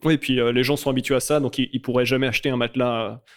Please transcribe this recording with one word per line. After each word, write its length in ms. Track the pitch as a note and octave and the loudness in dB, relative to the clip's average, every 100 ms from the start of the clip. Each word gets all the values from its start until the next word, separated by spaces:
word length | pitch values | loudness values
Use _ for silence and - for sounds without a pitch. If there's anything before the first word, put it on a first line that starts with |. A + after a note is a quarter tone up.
Oui, 120 | D#3 D3+ | 0 0
et 20 | |
puis, 240 | - B2+ | 0 0
euh, 100 | A#2 | 2
les 120 | A#2+ | 2
gens 120 | B2+ C#3+ | 2 0
sont 140 | C#3 | 0
habitués 260 | C3 - C3 | -2 0 0
à 60 | |
ça, 180 | - D3+ | 2 0
donc 180 | B2+ - | 0 -2
ils, 120 | B2 | -2
ils 100 | B2 | -2
pourraient 240 | - B2 A#2+ | -2 0 2
jamais 220 | C3 C3 | 2 0
acheter 220 | A#2+ C#3+ | -2 -2
un 80 | B2 | -2
matelas, 480 | A#2 C3 B2 A2+ G#2+ | -2 0 0 0 -4
euh, 100 | A#2 _ | -8 _